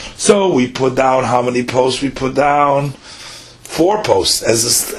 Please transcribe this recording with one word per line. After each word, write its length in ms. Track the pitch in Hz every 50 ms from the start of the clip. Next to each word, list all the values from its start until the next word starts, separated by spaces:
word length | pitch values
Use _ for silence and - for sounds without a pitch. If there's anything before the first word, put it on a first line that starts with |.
| - - - -
So 320 | - - 208 202 196 185 170
we 180 | 131 123 123
put 240 | - - 127 127 123
down, 300 | 131 131 131 131 131 127
how 180 | 117 123 123 123
many 200 | 123 123 123 123
posts 400 | 123 123 127 127 131 127 - 139
we 80 | 135
put 240 | 123 - 131 131 131
down? 560 | 135 143 147 143 147 147 143 143 139 143 143
Four 1120 | 135 - - - - - - - - - - - - - - - - - 160 180 214 214 214
posts, 400 | - 107 95 87 - - - -
as 220 | - 113 117 113
a 40 | 120
s-, 240 | 117 - - - -